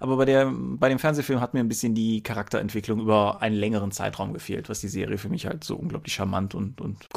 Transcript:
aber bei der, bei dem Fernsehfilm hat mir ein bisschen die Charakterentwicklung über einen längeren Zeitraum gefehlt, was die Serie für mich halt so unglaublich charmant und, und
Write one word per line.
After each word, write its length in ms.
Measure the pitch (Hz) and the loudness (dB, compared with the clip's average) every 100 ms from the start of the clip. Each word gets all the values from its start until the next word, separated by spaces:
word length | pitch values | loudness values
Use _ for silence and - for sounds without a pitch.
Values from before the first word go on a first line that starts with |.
aber 160 | 127 131 | 0 2
bei 80 | |
der, 260 | 135 135 135 | 6 6 4
bei 380 | 123 127 123 131 | 0 -6 2 2
dem 100 | 131 | 4
Fernsehfilm 440 | 156 147 143 131 | 2 0 0 0
hat 100 | 120 | 2
mir 80 | 131 | 0
ein 80 | 117 | 0
bisschen 260 | 113 120 | 0 0
die 280 | 113 113 110 | 2 2 0
Charakterentwicklung 760 | 107 104 104 110 101 110 101 110 | -2 -6 -2 -2 -2 -2 -2 0
über 420 | 110 107 104 - | 4 6 6 2
einen 140 | 110 107 | 0 2
längeren 360 | 104 107 101 - | 2 0 -2 -2
Zeitraum 340 | 101 98 101 | -4 -4 -6
gefehlt, 360 | 104 - 98 - | -6 -6 -6 -6
was 100 | 107 | -8
die 80 | 101 | -6
Serie 320 | 95 101 101 | -4 -4 -4
für 100 | 101 | -4
mich 180 | 113 - | -6 -4
halt 180 | - | -6
so 100 | - | -6
unglaublich 400 | - 85 - - | -6 -4 -6 -6
charmant 400 | - 95 95 98 | -4 -2 -2 -2
und, 260 | 90 98 - | -4 -6 -6
und 280 | - 101 - | -8 -10 -12